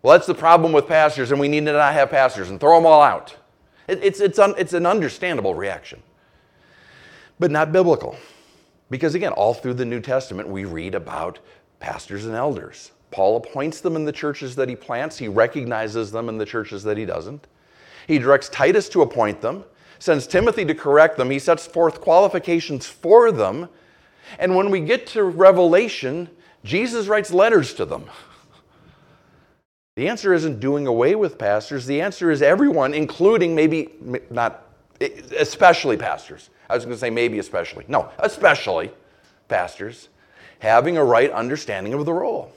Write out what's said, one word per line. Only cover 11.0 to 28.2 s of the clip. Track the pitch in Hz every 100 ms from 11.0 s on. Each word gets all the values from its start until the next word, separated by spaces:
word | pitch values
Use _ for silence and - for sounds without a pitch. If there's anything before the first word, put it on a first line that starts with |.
| 80 - 85 87 _ _ _ _
pastors | - - - 101
and | 110 110
elders. | 143 131 - - - _ _ -
Paul | 98 113
appoints | - 139 147 156
them | 185 160
in |
the | 151
churches | 147 151 139 135 127
that | 127
he | 123
plants. | - 120 151 -
He | 117
recognizes | 101 120 147 120 113 110 110 107
them | 110 117
in | 110
the |
churches | 104 117 107 101
that | 104 107
he | 104
doesn't. | 85 85 143 _ _ _ _ _ - -
He | 151
directs | 123 139 -
Titus | - 143 196 -
to | 185
appoint | 135 123 107 101
them, | 110 180 - _ _ _
sends | - 151 -
Timothy | 185 233 220 170
to |
correct | 151 147 147 160 160
them. | 127
He | 139
sets | 139 165 -
forth | 170 165 -
qualifications | - 170 196 190 - 170 160 139
for | - - 165 220 233
them. | 160 98 113 170 _ _ _ _ _ - -
And | 185
when | 185 196
we | 190
get | 156 - -
to | 220
Revelation, | 190 165 190 185 175 175 226 - 127 156 170 - _ _
Jesus | 101 156 240 233 202
writes | 214 208
letters | 175 214 220 131
to | - 87
them. | - - -